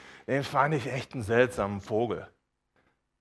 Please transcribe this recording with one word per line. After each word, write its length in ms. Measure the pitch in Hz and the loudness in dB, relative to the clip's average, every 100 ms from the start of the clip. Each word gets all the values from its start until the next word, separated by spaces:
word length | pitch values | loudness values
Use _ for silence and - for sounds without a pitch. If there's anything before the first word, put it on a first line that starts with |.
| - - - | -20 -12 -4
Den 160 | 139 | -2
fand 300 | - 143 143 | 0 2 2
ich 120 | 151 123 | 2 -2
echt 280 | 127 - | -6 -8
einen 100 | 131 | -8
seltsamen 560 | 104 117 123 117 101 101 | 2 4 4 2 -2 -4
Vogel. 500 | - 110 120 87 - _ _ _ _ _ _ _ _ _ | -2 -2 -2 -4 -10 _ _ _ _ _ _ _ _ _